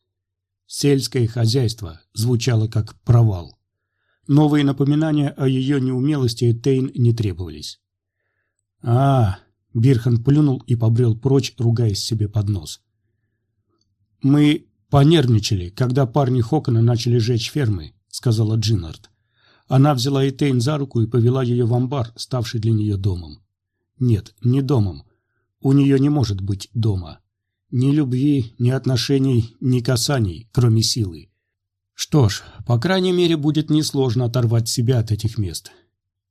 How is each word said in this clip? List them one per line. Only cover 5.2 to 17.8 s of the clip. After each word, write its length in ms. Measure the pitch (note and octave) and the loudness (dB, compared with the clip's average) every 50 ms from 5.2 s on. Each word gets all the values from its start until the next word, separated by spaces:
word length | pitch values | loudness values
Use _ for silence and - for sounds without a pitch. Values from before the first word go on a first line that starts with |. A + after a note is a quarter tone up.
| C#3+ C#3+ | -2 -2
о 180 | C#3 - C#3 | -2 -2 -2
ее 320 | C3+ C3+ B2+ C3 C3+ D3 C#3 | 0 0 0 0 -2 -2 -2
неумелости 720 | B2+ C3 B2+ B2+ C3 D3 D3+ C#3+ C3 A#2 A#2 - B2 A#2 | -2 -2 -2 -2 -2 -2 0 0 -2 -2 -2 0 0 0
Этейн 400 | A#2 A#2 - C#3 C3+ C3 C3 C#3 - | 0 0 0 0 0 0 -2 -4 -2
не 180 | - B2 A#2 A#2 | 0 0 2 2
требовались. 680 | A#2 G#2+ G2+ E2+ E2 F#2 E2 D2+ D2+ - - - - _ _ _ _ _ _ _ _ _ _ _ _ _ _ _ _ _ _ _ _ - | 0 -2 -4 -6 -8 -10 -12 -14 -14 -16 -16 -18 -20 _ _ _ _ _ _ _ _ _ _ _ _ _ _ _ _ _ _ _ _ -2
"А!" 560 | A#2+ A#2 B2+ C#3 C#3 C#3 C3 A2+ G2 F#2 - _ _ _ _ _ _ - | 0 2 2 4 4 4 4 2 0 0 -4 _ _ _ _ _ _ -2
Бирхан 480 | A#2 A2+ C#3 C3+ A#2 A#2 B2 A#2+ A#2 A#2 | 2 4 4 4 2 2 0 0 0 2
плюнул 360 | C#3 C#3+ D3+ D3+ C#3+ B2+ C3 - | 2 2 4 4 2 0 -2 -2
и 100 | - A#2+ | -4 -2
побрел 400 | A#2 A2+ A2+ A2+ A#2 B2+ A#2 A2 | 0 2 2 2 2 2 2 0
прочь, 380 | A#2 - C3+ C3+ C#3+ C#3 - - - | 0 0 2 2 2 0 -2 -4 -4
ругаясь 440 | A#2+ A#2 A2+ A2+ A#2+ G#2+ G2 - - | -2 0 0 2 0 0 -2 -4 -4
себе 260 | - A2+ G#2+ G#2+ G2+ | -4 -4 -4 -4 -2
под 200 | - G#2+ G2+ G2+ | -2 -2 -2 -2
нос. 320 | G#2 F#2 D2+ - - - _ _ _ _ _ _ _ _ _ _ _ _ _ _ _ _ _ _ _ _ _ _ _ _ _ _ _ _ - | -4 -6 -6 -10 -16 -18 _ _ _ _ _ _ _ _ _ _ _ _ _ _ _ _ _ _ _ _ _ _ _ _ _ _ _ _ 0
"Мы 440 | C3+ C#3+ D3 D3 D3 D3+ - - _ _ _ _ _ | 2 4 4 4 4 2 0 -4 _ _ _ _ _
понервничали, 800 | - C#3+ C#3 D3+ E3+ E3 C3+ B2 A#2 G#2+ - - A2 F#2 F2 F2 | 2 4 6 6 6 4 4 4 2 2 2 0 -4 -4 -4 -6
когда 360 | - - B2+ A#2+ B2+ C#3+ C#3 | -4 -4 -2 -2 0 0 -2
парни 340 | A2+ - D3+ C#3 B2 C3 B2+ | 0 0 0 0 0 0 0
Хокона 420 | A#2 - D#3 D3+ D3 - A#2 A2+ A#2 | 0 0 -2 -2 0 0 2 2 2
начали 360 | A#2 A#2+ A#2 - A#2+ A#2+ B2 | 2 2 0 0 0 0 0
жечь 320 | G#2+ A#2 B2 A2+ - - | 0 0 -2 -2 -4 -4
фермы", 440 | - D3 C#3 G#2+ G2+ F2 | -4 -2 -2 -2 -2 -4